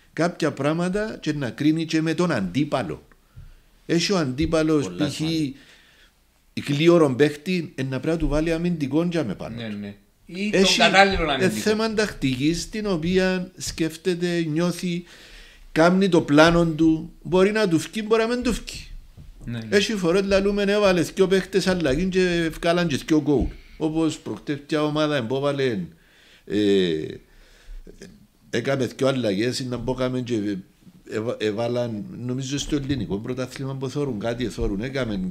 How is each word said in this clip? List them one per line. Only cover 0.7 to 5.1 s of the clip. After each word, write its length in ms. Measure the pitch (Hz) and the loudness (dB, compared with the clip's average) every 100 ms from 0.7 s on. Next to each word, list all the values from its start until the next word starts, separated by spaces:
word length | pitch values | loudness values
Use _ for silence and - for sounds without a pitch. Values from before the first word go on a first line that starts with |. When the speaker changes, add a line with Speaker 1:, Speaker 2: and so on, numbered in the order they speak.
| 165 175 196 220 - | 0 0 -2 -4 -6
Speaker 1:
και 120 | 156 | -4
να 160 | 147 127 | -4 -4
κρίνει 360 | - 156 160 160 | 0 0 2 0
και 160 | 160 | 0
με 120 | 160 | 0
τον 180 | 160 175 | 0 0
αντίπαλο. 720 | 131 95 120 143 135 90 69 - _ _ - - - _ _ - | 0 0 0 0 -2 -4 -8 -14 _ _ -20 -20 -20 _ _ -2
Έχει 260 | 170 170 | 0 2
ο 60 | 190 | 0
αντίπαλος 680 | 139 127 160 160 156 151 123 | 0 -2 0 2 2 2 0
Speaker 2:
Πολλά 220 | 90 | -2
Speaker 1:
π.χ. 60 | 147 | -4